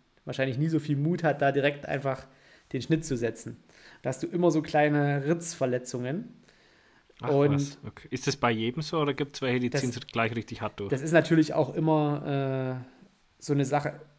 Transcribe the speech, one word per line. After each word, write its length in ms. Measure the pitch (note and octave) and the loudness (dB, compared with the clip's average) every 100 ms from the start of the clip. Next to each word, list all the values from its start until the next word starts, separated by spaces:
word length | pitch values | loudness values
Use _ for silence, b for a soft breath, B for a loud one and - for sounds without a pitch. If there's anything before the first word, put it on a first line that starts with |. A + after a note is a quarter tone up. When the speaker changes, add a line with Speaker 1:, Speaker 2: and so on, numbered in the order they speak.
| _ _ | _ _
Speaker 1:
wahrscheinlich 340 | - C3 C3+ B2 | -8 -2 -2 0
nie 100 | D#3+ | 2
so 120 | D#3+ | 0
viel 160 | D3 C#3 | 0 0
Mut 260 | D3+ F3 | 2 2
hat, 200 | E3 E3+ | 0 2
da 100 | C#3 | 2
direkt 340 | C3+ C#3 C#3+ - | 4 2 0 -4
einfach 400 | C#3+ C3+ C3 - b b b _ | -4 -2 -4 -8 b b b _
den 100 | C3 | -6
Schnitt 220 | A2+ D#3+ | 0 0
zu 120 | - B2+ | 0 -2
setzen. 460 | A#2 A2 A#2+ - B B B B | -2 -4 -10 -14 B B B B
Da 60 | C3 | -6
hast 160 | C3 | -4
du 20 | E3+ | -2
immer 240 | F3 F3 | 2 4
so 120 | D#3 | 4
kleine 640 | D3+ D3+ D3+ D3 C#3+ C#3+ C#3 | 2 2 4 4 2 2 0
Ritzverletzungen. 1080 | E3+ - - C3 B2 B2 B2+ B2 D#3+ - - b b b b b b b - | -2 -2 -2 -2 -2 -4 -6 -4 -4 -8 -16 b b b b b b b -8
Speaker 2:
Ach 100 | B2 | 0
Speaker 1:
Und 240 | C#3 C#3+ | 4 4
Speaker 2:
was, 240 | C#3+ C#3+ - | 2 -2 -8
okay. 220 | - - - | -16 -16 -10
Ist 180 | B2 - | -6 -4
das 80 | C3 | 0
bei 160 | A#2+ | 0
jedem 280 | A2+ A2+ B2+ | 2 -2 -4
so 200 | D3+ E3 | -4 0
oder 120 | D3 | 0
gibt's 300 | C#3 C#3 - | 0 -4 -4
welche, 160 | C3 B2 | 0 0
die 120 | B2 | 0
Speaker 1:
das 100 | C#3+ | 0
Speaker 2:
ziehen 100 | C3 | -2
sich 160 | A2+ - | -4 -4
gleich 300 | A#2 A2+ A2+ | -2 0 -2
richtig 260 | - A2 | -6 -6
hart 160 | - - | -6 -6
durch? 120 | G2+ | -4
Speaker 1:
Das 120 | C3 | -2
ist 80 | D#3 | 2
natürlich 420 | E3 D#3 D#3+ D#3 | 4 6 4 4
auch 220 | - C#3+ | 2 0
immer, 1080 | - D#3+ D#3 D3 D3 D3 C#3 C3+ C3+ C3 B2+ | 0 2 2 2 -2 -2 -2 -2 -2 -4 -6
äh, 580 | B2+ - - _ _ _ | -12 -20 -20 _ _ _
so 100 | - | 0
eine 120 | C#3+ | 0
Sache 360 | C#3 D3 C#3+ - - | 2 0 -2 -6 -14